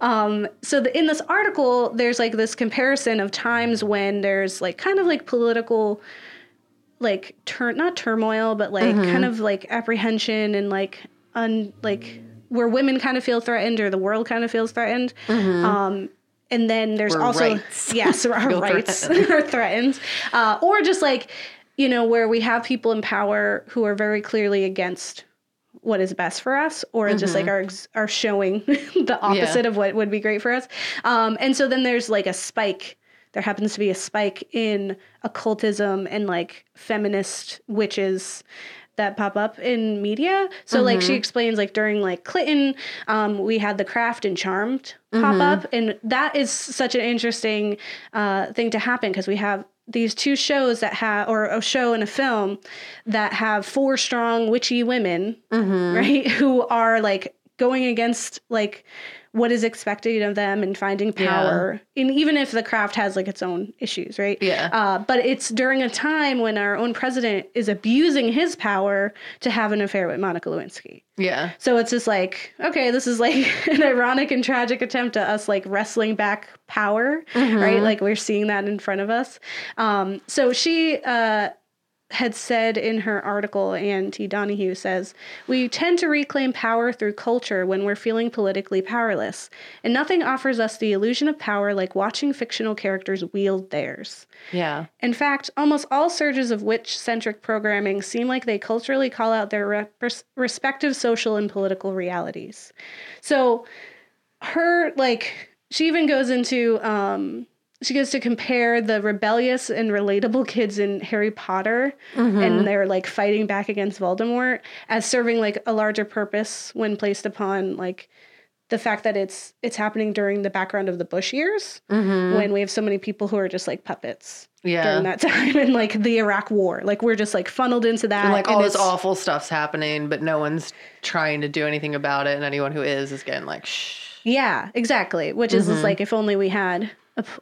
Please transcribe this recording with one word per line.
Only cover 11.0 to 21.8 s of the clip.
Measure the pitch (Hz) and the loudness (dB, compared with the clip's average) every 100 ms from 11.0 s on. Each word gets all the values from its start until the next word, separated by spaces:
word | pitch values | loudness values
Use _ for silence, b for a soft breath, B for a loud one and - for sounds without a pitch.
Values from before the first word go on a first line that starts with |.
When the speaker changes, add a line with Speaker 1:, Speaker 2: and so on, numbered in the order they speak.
| - _ _ - | -20 _ _ -4
Speaker 1:
un-, | 220 220 208 - | -2 -2 -4 -6
like, | 220 202 - - - - - | -4 -4 -6 -18 -20 -20 -4
where | 240 233 | 0 2
women | 247 269 262 | 4 2 2
kind | 269 254 | 0 -2
of | |
feel | 254 233 | 0 0
threatened | 233 233 208 226 | 0 0 0 0
or | 208 | 0
the | 190 | 0
world | 190 220 226 | 0 0 -2
kind | 233 | -2
of | 233 | 0
feels | 226 226 | 0 -2
threatened. | 240 233 240 247 - B | -2 -2 0 -2 -4 B
Speaker 2:
Mm-hmm. | 220 190 175 | 2 2 4
Speaker 1:
Um, | 170 208 196 196 190 - _ _ - | 4 4 0 -2 -8 -14 _ _ -4
and | 240 226 | 0 2
then | 226 220 214 | 2 0 0
there's | 208 | 0
Speaker 2:
Where | 160 | 2
Speaker 1:
also | 240 165 | 2 4
Speaker 2:
rights | 165 208 - - - | 2 2 -4 -8 -4
<laughs> | 226 | 2
Speaker 1:
yes, | 208 - 240 | 2 4 2
our | 233 247 | 2 2
Speaker 2:
feel | 180 | 2
Speaker 1:
rights | 196 190 226 185 - | 4 2 2 -2 2
<laughs> | |
Speaker 2:
threatened. | 349 - | 4 6
Speaker 1:
are | 311 | 4
threatened. | 294 254 208 214 254 269 B B B | 2 0 0 2 2 0 B B B
Uh, | 240 220 214 | 2 4 4
or | 339 415 | 4 6
just, | 349 370 | 4 4
like, | 294 254 - B B B B | 2 2 -4 B B B B
you | - | 0